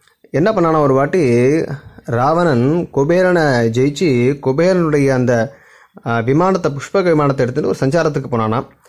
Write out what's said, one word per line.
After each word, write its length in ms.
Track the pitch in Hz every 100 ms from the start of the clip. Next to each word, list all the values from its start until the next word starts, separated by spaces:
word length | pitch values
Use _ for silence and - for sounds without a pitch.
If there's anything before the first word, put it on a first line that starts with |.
| _ _ -
என்ன 220 | 131 185
பண்ணானா, 300 | 214 165 160
ஒரு 120 | 143
வாட்டி 560 | 131 143 185 139 120 127 156 - 139 - - -
ராவணன் 800 | 117 135 165 175 123 127 170 165
குபேரனை 520 | - 143 175 185 175 151 123 117
ஜெயிச்சு 720 | 113 135 143 180 123 120 143
குபேரனுடைய 680 | 131 135 175 185 165 147 139
அந்த, 480 | 131 123 120 110 - _ - _ - -
ஆ, 140 | 117
விமானத்தை, 520 | 113 147 180 190 160
புஷ்பக 320 | 143 - 196
விமானத்தை 440 | 180 156 147 135 123
எடுத்துட்டு 220 | 139 214
ஒரு 80 | -
சஞ்சாரத்துக்கு 520 | 135 170 160 147 127
போனானா. 340 | 117 110 113 - _